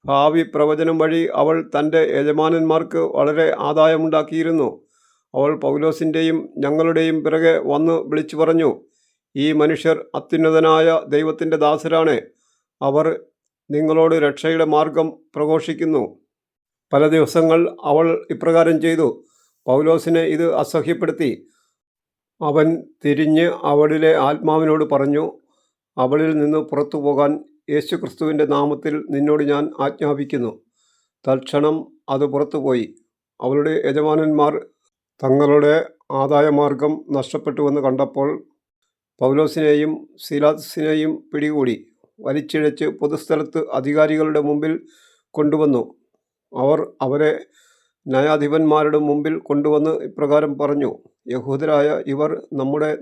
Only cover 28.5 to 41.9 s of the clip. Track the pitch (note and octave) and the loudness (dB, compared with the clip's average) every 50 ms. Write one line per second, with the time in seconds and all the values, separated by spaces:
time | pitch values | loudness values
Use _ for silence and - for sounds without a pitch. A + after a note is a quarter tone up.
28.5 | C#3+ C#3+ C#3+ D3 D3 - - D#3 D3+ D3+ - - D3 C#3 D3 D3 D3+ D3+ D3 C#3+ | 0 0 0 -2 -2 -4 -6 -6 -6 -6 -6 -6 -4 -2 0 0 0 0 0 0
29.5 | D3 C#3+ D3+ D3+ - - C#3 C3+ - - D#3 D3 D3 C#3 C#3+ C#3+ D3+ B2+ A#2+ A2 | 0 -2 -2 -4 -4 -4 -4 -4 -4 -4 -4 -4 -4 -4 -6 -6 -6 -6 -6 -6
30.5 | - - _ _ _ _ _ _ _ _ _ _ _ _ - - C3+ C3 - - | -8 -12 _ _ _ _ _ _ _ _ _ _ _ _ -4 -2 -2 -2 -4 -4
31.5 | D3 C#3+ D3 D3+ D#3 D#3+ - - _ _ _ - C#3 C3+ D3 C#3 C#3+ C#3+ D3 D3 | -2 0 0 0 0 -2 -6 -12 _ _ _ -6 -4 -2 -2 -2 -2 -2 -4 -4
32.5 | - D3 C3+ C#3 B2+ A#2+ A2 - - _ _ _ _ _ _ _ _ - - C3 | -4 -4 -2 -2 -2 -2 -2 -6 -10 _ _ _ _ _ _ _ _ -8 -6 -2
33.5 | C#3 D3 D3 D#3 D#3 D3 - C#3 C3+ D3+ D3+ D#3 D3+ D#3+ D#3 D#3 D3+ D3 D3 D3+ | 0 0 0 0 -2 -2 -2 -2 -2 0 0 0 2 2 0 0 2 2 2 0
34.5 | D3 - - - _ _ _ _ _ _ _ _ _ - C3+ C3 C3+ C#3+ D3 C#3+ | 0 -2 -8 -12 _ _ _ _ _ _ _ _ _ -4 0 0 2 4 4 4
35.5 | D3 D3 C#3+ D3 D3+ D#3+ - - - _ _ - C#3 C3+ C#3 C#3 D3 C#3+ D3 D3+ | 4 4 4 4 4 2 0 -4 -10 _ _ -6 -4 -2 0 2 2 4 4 4
36.5 | C#3+ C#3+ D3 C#3+ C#3+ B2 D3 D3+ D#3 D3 - - C#3+ C3+ - - - D3+ - D3+ | 4 2 2 0 0 -2 -2 -2 -2 -4 -6 -4 -4 -4 -4 -4 -6 -8 -6 -6
37.5 | C3 D3 D3 C#3+ C#3+ D3 C3+ C3 C3 C3 C#3 C3+ - C#3 C#3 D3 D#3 E3 - _ | -4 -2 -2 0 0 0 0 0 0 0 -2 -2 -2 -4 -4 -4 -4 -6 -12 _
38.5 | _ _ _ _ _ _ _ _ _ _ _ _ _ - C3+ C3 C#3 D3+ D#3 D3+ | _ _ _ _ _ _ _ _ _ _ _ _ _ -2 0 0 2 2 2 0
39.5 | - D#3+ D#3 D3+ D3 D3 D3+ D#3 D#3 - - - _ - - - D3+ C#3+ D3 D3+ | 0 0 2 2 2 2 2 -2 -4 -6 -10 -18 _ -18 -10 -6 -2 0 2 2
40.5 | D3+ D3+ - - - D#3 D3+ D#3 D#3 D#3 D#3 D#3 D3+ - - _ - D3 D3 D3+ | 2 0 -4 -12 -8 -4 -2 0 0 0 -2 -2 -4 -6 -8 _ -6 -4 -4 -2
41.5 | D3+ D3 C3 B2 A2 - - _ | -2 0 0 -2 -2 -4 -8 _